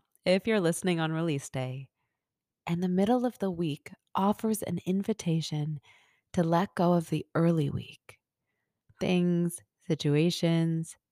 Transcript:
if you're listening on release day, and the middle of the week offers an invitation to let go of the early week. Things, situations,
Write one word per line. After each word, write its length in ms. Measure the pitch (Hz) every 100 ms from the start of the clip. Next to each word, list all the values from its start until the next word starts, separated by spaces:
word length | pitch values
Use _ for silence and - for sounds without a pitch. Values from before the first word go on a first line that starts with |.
| _ _ -
if 200 | 190 226
you're 140 | 214
listening 400 | 170 170 185 165
on 100 | 160
release 380 | 160 165 139 -
day, 400 | 135 127 131 135 _ _ _ _ _ _ _ -
and 160 | 170
the 60 | 185
middle 360 | 180 202 247
of 140 | 247 -
the 120 | 196
week 420 | 170 170 147 - 190 _
offers 460 | - 196 208 220 214
an 180 | - 175
invitation 960 | - 190 196 220 175 165 156 151 151 147 - _ _ _ _
to 80 | -
let 320 | 165 170 202
go 180 | - 175
of 160 | 175 160
the 160 | 156 -
early 360 | - 165 165 139
week. 480 | - 113 - - - _ _ _ _ _ _ _ _
Things, 640 | - 180 175 175 170 - _ _ -
situations, 1120 | 156 147 147 170 - 170 165 165 165 165 - _